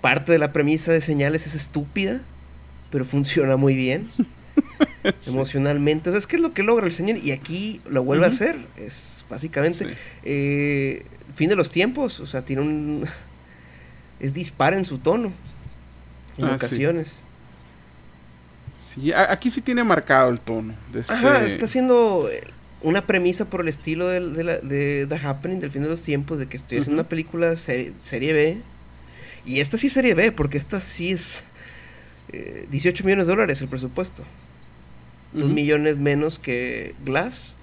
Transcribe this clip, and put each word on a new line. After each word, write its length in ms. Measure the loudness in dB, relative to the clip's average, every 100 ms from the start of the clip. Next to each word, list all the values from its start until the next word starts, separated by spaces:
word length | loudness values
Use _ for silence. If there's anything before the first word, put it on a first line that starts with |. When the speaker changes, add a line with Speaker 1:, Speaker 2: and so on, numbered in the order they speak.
Speaker 1:
parte 320 | 4 2 4
de 60 | 4
la 140 | 4
premisa 400 | 2 2 2 2
de 80 | 2
Señales 460 | 2 0 2 0 -4
es 80 |
estúpida, 640 | -6 -4 -4 -4 -2 -2 -2 -8 -20 -20 -20 -20 -20 -6
pero 140 | -4
funciona 520 | -2 0 2 2 4 4
muy 200 | 4 4
bien. 340 | 2 -2 -4 -4
Speaker 2:
<laughs> 0 | -4 -4 -4 0 0 0 -2 0 -2 -2
Sí. 100 | -4
Speaker 1:
Emocionalmente, 800 | -2 -2 0 2 2 2 2 0
o 20 |
sea, 60 | -2
es 60 | 0
que 100 | 0
es 60 |
lo 100 | 0
que 80 | 0
logra 240 | 2 4 2
el 60 |
señor, 260 | 0 0 0
y 120 | -2
aquí 480 | -4 -4 -6 -6 -8 -2
lo 140 | -2
vuelve 200 | 2 4
Speaker 2:
Ujú. 80 | 4
Speaker 1:
a 20 |
hacer, 220 | 4 0 -2 -8 -16
es 480 | -12 -10 -10 -12 -12
básicamente, 560 | -10 -6 0 0 0 -6
Speaker 2:
Sí. 60 | -8 -16 -14
Speaker 1:
eh, 800 | -6 -2 0 0 0 0 -2 -4 -12 -20 -20
fin 140 | -2 2
de 60 | 4
los 140 | 2
tiempos, 500 | 2 0 0 -4 -4
o 60 | -8
sea, 180 | -8
tiene 180 | -4 -2
un, 420 | -2 -2 -4 -6 -6 -12 -18 -20 -20 -20 -20 -20 -20 -20 -20 -10
es 120 | -8
dispar 380 | -6 -8 0 2
en 100 | 2
su 140 | -2 -2
tono, 340 | 0 0 0 -6 -16 -16 -16 -18 -20 -20 -20 -20 -20 -4
en 60 | -2
Speaker 2:
Ah, 20 |
sí. 40 | 0 -2
Speaker 1:
ocasiones. 540 | 0 0 0 -4 -12 -20 -20 -20 -20 -20 -20 -20 -20 -20 -20 -20 -20 -20 -20 -20 -20 -18
Speaker 2:
Sí, 180 | -4 0
a-, 180 | 4 4
aquí 180 | 4 0
sí 100 | -2
tiene 240 | -2 0
marcado 460 | 4 2 6 6 6
el 100 | 2
tono 340 | -2 -6 -4 -10 -10
de 80 | -8
Speaker 1:
Ajá, 340 | -4 2 6
Speaker 2:
este 120 | 6 4
Speaker 1:
está 160 | 0 0
haciendo, 600 | 2 4 6 6 4 0
eh, 100 | -4 -10 -20 -20 -6
una 240 | 0 0 2
premisa 440 | 2 2 0 -4
por 100 | -2
el 80 | -2
estilo 400 | -4 -4 -2 0
del, 240 | 0 -2
de 100 | -4
la, 140 | -2 -2
de 480 | -2 -2 0 0 -2
The 80 | -4
Happening, 420 | -4 -4 -4 -4
del 100 | -6
fin 120 | -4
de 60 | -4
los 140 | -4
tiempos, 360 | -2 -2 -2 -6
de 80 | -6
que 100 | -10
estoy 220 | -6 -2
haciendo 220 | 0 0
Speaker 2:
Ujú. 20 |
Speaker 1:
una 60 | 0
película 480 | -4 -4 0 0 0
se-, 360 | -2 -4 -4 -10
serie 320 | -8 -4 0
B, 260 | 4 4 2 -8 -20 -20 -20 -20 -20 -18 -18
y 160 | -4 -2
esta 160 | 0 0
sí 120 | 0
es 40 |
serie 220 | 4 4
B, 180 | 6 4
porque 240 | 2 -2 -2
esta 240 | -4 -6
sí 300 | -6 -4 -2
es, 340 | 0 -2 -4 -8 -20 -20 -20 -20 -20 -20 -20 -18
eh, 340 | -14 -12 -12 -6
dieciocho 340 | 0 0 0
millones 220 | 2 4 4
de 60 |
dólares 260 | 4 2 0
el 80 | -2
presupuesto. 540 | -6 -6 -6 -6 -8 -18 -20 -20 -20 -20 -20 -20 -20 -20 -20 -12
Dos 100 | -2 0
Speaker 2:
Ujú. 60 |
Speaker 1:
millones 440 | 2 2 4 4 2
menos 420 | 2 2 0 -2
que 560 | -4 -4 -2 -6 -8 -10
Glass. 520 | -2 -2 -2 -4 -8 -10